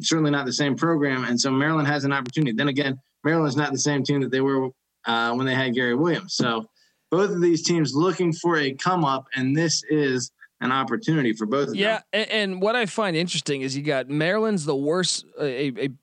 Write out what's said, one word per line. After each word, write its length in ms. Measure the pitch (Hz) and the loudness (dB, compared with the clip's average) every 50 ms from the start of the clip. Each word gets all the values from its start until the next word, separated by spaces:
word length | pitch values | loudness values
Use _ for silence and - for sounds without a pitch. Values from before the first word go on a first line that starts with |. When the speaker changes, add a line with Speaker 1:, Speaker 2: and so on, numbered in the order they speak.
Speaker 1:
certainly 320 | - - 160 160 156 147 143 | -4 0 0 2 2 2 2
not 140 | 143 139 | 0 -2
the 60 | 127 117 | -2 -2
same 220 | - 147 143 127 | 0 0 0 0
program. 500 | - 160 170 165 151 143 143 135 127 127 | 0 0 2 2 2 2 0 0 0 -2
And 160 | 117 120 120 | 0 0 0
so 120 | - 139 131 | 0 2 2
Maryland 340 | 135 143 156 160 156 147 | 2 2 2 2 2 2
has 180 | 139 147 147 139 | 2 0 0 0
an 80 | 139 139 | 0 0
opportunity. 400 | 139 127 127 - 160 156 131 110 | -2 -2 -4 -2 -2 0 0 0
Then 140 | 113 143 147 | 0 0 0
again, 300 | 131 135 147 135 135 139 _ _ _ _ - | 0 0 -2 -2 -2 -6 _ _ _ _ -2
Maryland's 340 | 147 160 165 160 143 123 | 0 2 2 2 0 0
not 140 | 147 151 143 | 0 -2 -2
the 80 | 139 127 | -2 -2
same 240 | - 151 147 139 123 | 0 0 0 0 0
team 180 | 131 147 143 135 | 0 0 0 0
that 100 | 117 123 | 0 0
they 80 | 131 | 0
were, 300 | 135 139 135 135 131 127 - _ _ _ _ _ - | 0 2 0 0 -2 -4 -6 _ _ _ _ _ -4
uh, 260 | 117 117 117 117 117 120 | -2 0 0 0 0 0
when 140 | 123 131 | 0 0
they 80 | 135 127 | 0 0
had 200 | 131 135 127 117 | 0 0 0 0
Gary 200 | 127 127 123 120 | 0 0 0 2
Williams. 400 | 127 160 175 160 117 95 - - | 2 2 2 0 -2 -4 -6 -2
So 320 | - 131 123 117 113 110 - _ _ _ _ _ _ _ - | 0 0 0 0 -2 -4 -8 _ _ _ _ _ _ _ -2
both 200 | - 170 202 196 | 2 2 2 2
of 100 | 180 175 | 2 2
these 220 | 170 175 170 160 165 | 4 4 4 4 2
teams 320 | - 175 170 156 131 123 | 2 2 2 2 2 2
looking 380 | 143 165 190 170 160 185 170 160 | 2 2 2 2 2 0 0 0
for 260 | 165 - 175 170 156 | 0 0 0 2 2
a 160 | 143 135 135 | 0 -2 -2
come 300 | 135 - 180 185 180 160 | -2 -2 0 0 2 2
up, 240 | 139 135 131 131 - - | 0 0 -2 -4 -6 -4
and 200 | 131 127 131 139 | -2 0 0 2
this 280 | 156 170 165 156 - - - | 2 2 0 0 -2 -2 0
is 440 | 151 151 143 135 127 127 123 - _ _ - - _ - | 0 2 2 2 0 -2 -4 -6 _ _ -20 -20 _ -6
an 120 | 120 120 131 | -4 -2 0
opportunity 600 | 135 131 110 117 110 - - 160 156 135 113 107 | 0 0 -2 -2 -4 0 0 2 2 2 0 0
for 140 | 110 110 | -2 -2
both 220 | 104 127 139 143 - | -2 0 0 0 0
of 80 | 117 | 0
Speaker 2:
Yeah, 240 | 104 196 214 220 208 - - - | 0 0 0 0 -2 -4 -4 -4
Speaker 1:
them. 100 | 208 220 | -2 -2
Speaker 2:
a-, 120 | - 202 | 0 0
and 280 | 220 208 196 190 185 185 | -2 0 -2 -2 0 0
what 120 | 214 226 | 0 2
I 120 | 247 233 | 2 0
find 280 | 180 - - 220 196 165 | -2 -2 -2 -2 0 0
interesting 460 | 156 175 175 - 160 - - 147 139 | 0 -2 -2 -2 -4 -2 -2 -2 -2
is 160 | 131 135 131 | -2 -4 -4
you 60 | 139 143 | -4 -2
got 240 | 151 147 135 127 127 | 0 0 0 -2 -2
Maryland's 560 | 143 151 156 170 196 220 220 220 208 185 143 | -2 0 0 2 0 0 0 0 0 0 0
the 100 | 151 147 | 0 -2
worst, 500 | 135 139 147 165 185 180 - - - - - - - | 0 0 0 0 0 0 0 -2 -4 -6 -12 -8 -4
a, 300 | 151 143 127 123 147 143 | -4 -2 -2 -2 -2 -4
a, 180 | 123 104 127 | -2 -2 -4
a 20 | 143 127 - | -4 -6 -8